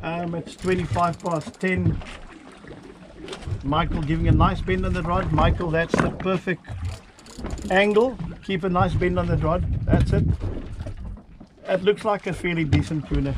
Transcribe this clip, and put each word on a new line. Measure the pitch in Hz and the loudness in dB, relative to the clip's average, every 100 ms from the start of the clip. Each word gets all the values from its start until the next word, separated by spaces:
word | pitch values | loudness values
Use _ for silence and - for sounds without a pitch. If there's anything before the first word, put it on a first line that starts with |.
Um, | 160 170 175 | -6 -6 -6
it's | 170 - - | -6 -8 -8
twenty-five | 185 185 175 - 175 170 | -2 -2 0 0 0 0
past | 180 165 147 - | -2 -4 -4 -4
ten. | 185 180 175 156 - - - - - - - - - - - - - - - - | -2 2 2 0 -4 -12 -16 -18 -20 -20 -20 -18 -18 -20 -20 -18 -14 -12 -8 -6
Michael | 135 147 175 180 | -2 0 2 0
giving | 151 160 165 | 0 0 4
a | |
nice | - 170 185 | 6 6 2
bend | - 185 185 | -2 0 0
on | |
the | 180 | 0
rod. | 165 175 180 | 0 0 2
Michael, | 156 160 165 175 | 4 4 4 2
that's | 160 165 | 0 0
the | - 175 | 2 0
perfect | - 185 190 - 175 - - - - - - - - - - 208 | -2 -2 -2 -2 -6 -6 -8 -8 -8 -16 -20 -20 -12 -8 -8 0
angle. | 190 202 208 240 233 - - | 4 4 6 4 2 -8 -10
Keep | - 190 | -4 -2
a | 185 | 0
nice | 180 190 | 2 2
bend | 165 180 180 | 2 0 0
on | 170 | 2
the | 165 | 2
rod. | 156 170 180 - | 2 0 0 -2
That's | - - - | 2 4 4
it. | - - - - - - - - - - - - - - _ - | 4 2 0 -2 -6 -10 -10 -10 -10 -12 -14 -16 -20 -20 _ -4
It | 190 | -2
looks | 185 208 | 2 2
like | 220 208 - | 2 -2 -2
a | |
fairly | 175 180 170 | -4 -2 -2
decent | 160 147 156 160 139 | 2 2 2 -4 -2
tuna. | 151 139 | -2 -2